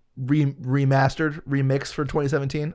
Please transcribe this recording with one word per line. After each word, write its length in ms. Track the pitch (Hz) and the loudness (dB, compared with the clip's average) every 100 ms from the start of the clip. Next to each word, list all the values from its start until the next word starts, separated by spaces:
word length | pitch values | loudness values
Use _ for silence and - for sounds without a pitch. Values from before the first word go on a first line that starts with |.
| _ - | _ -8
re-, 300 | 131 151 139 | 0 2 2
remastered, 880 | - 127 139 139 135 135 - 156 147 - | 0 -2 2 4 4 2 2 -2 -4 -4
remixed 460 | 139 135 135 - | 0 2 0 -2
for 120 | - 143 | -6 -2
twenty 240 | 156 143 | -2 0
seventeen, 420 | 143 139 151 151 | 0 -2 -4 -6